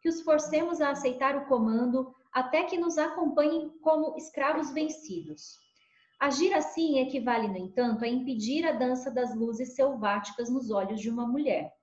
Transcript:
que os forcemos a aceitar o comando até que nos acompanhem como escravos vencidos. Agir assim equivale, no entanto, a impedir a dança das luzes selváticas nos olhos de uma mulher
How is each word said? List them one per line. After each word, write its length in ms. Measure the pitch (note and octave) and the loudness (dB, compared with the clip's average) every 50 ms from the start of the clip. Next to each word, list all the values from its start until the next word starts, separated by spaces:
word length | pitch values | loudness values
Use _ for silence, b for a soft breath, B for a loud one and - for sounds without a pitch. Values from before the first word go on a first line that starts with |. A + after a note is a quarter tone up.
que 80 | _ E4 | _ 0
os 140 | E4 - - | -2 0 2
forcemos 580 | D#4+ D4+ D4+ D4+ - D#4 D4+ E4 F4 E4+ - | 4 4 4 4 2 0 0 0 0 0 0
a 100 | D#4 C#4 | 0 0
aceitar 460 | C#4 C#4+ - C4 B3 B3 C4+ C4+ C#4 | 0 0 -2 -2 -2 2 0 0 0
o 100 | C#4 C#4 | 0 0
comando 680 | - C4+ A#3+ A3 A3 A3 A#3 B3 B3 A#3+ C4 B3+ C4 B B B B B | 0 2 2 4 2 2 2 2 2 2 0 0 -2 B B B B B
até 320 | B3+ C4 B3+ - D#4 F4+ | -2 -2 2 2 0 2
que 140 | F4 F#4 E4+ | 2 0 0
nos 180 | F4 E4+ D#4+ | 0 0 2
acompanhem 720 | D4+ D4+ D#4+ - F4+ E4+ D4 C4 D4 D4 D4+ E4 E4 D#4 - - - - | 0 0 0 0 0 0 2 2 4 4 4 2 0 -2 -4 -10 -2 2
como 340 | D#4 D#4 D#4 D#4 D#4 - | 2 4 4 2 0 -2
escravos 540 | - - - - - C4+ C#4+ D#4+ D#4+ D#4+ C#4 | -6 -12 -10 -6 -2 0 0 0 0 -2 -4
vencidos. 880 | C4 D#4 D#4 D#4 - - - - F#3 E3+ D#3+ - D4+ - - - - - _ _ _ b b b b b b b b b | -2 -2 -2 -4 -4 -8 -12 -10 -10 -8 -8 -10 -14 -14 -14 -20 -20 -20 _ _ _ b b b b b b b b b
Agir 360 | C4+ C#4+ B3+ C4 E4 G4 G4 | 0 0 2 2 2 4 4
assim 440 | D#4 D4 - - D#4+ E4 D#4 C#4+ C4 | 2 0 0 -2 0 0 2 4 2
equivale, 480 | B3+ C4+ - C4+ A3+ B3 A#3+ A3+ G#3+ | 2 2 -2 -2 0 0 0 2 0
no 120 | G#3 G3 F#3 | -2 -2 -4
entanto, 480 | F#3 F#3 - - B3 A#3+ A3 G#3+ A#3 | -6 -6 -2 0 0 2 2 0 0
a 20 | A#3 | 0
impedir 560 | A#3+ B3+ B3+ C4 C4 A3 G#3 A3+ C4+ D#4 E4+ | 0 0 -2 -2 -4 -2 -2 0 0 0 2
a 80 | E4 C#4 | 0 0
dança 380 | A3+ B3+ B3 B3+ B3+ B3+ C4+ | 2 0 0 0 -2 -4 -4
das 260 | A#3 B3 B3 A3+ G#3+ | -2 -2 -2 -2 -2
luzes 380 | A3+ A3+ A#3 A3+ A3 B3+ B3 - | -2 -2 -2 -2 -4 -6 -8 0
selváticas 760 | - C4+ C#4 C4+ A3+ G#3 G#3 G3+ G#3 G#3 - - - A#3+ A#3+ | 2 2 2 2 0 0 0 0 0 -4 -6 -8 -8 -4 -2
nos 220 | B3 C4+ B3 G#3+ | -2 -4 -2 -2
olhos 280 | G#3+ G3 F#3+ G3 A3 G#3+ | -2 -2 -2 -2 -4 -4
de 120 | G3+ A3+ | -4 -4
uma 160 | A#3 A#3+ A#3+ | -4 -2 -2
mulher 440 | A#3 B3 C#4+ D4+ C#4 F#3+ D#3 D3+ - - _ | -2 -2 0 0 0 0 0 -2 -6 -12 _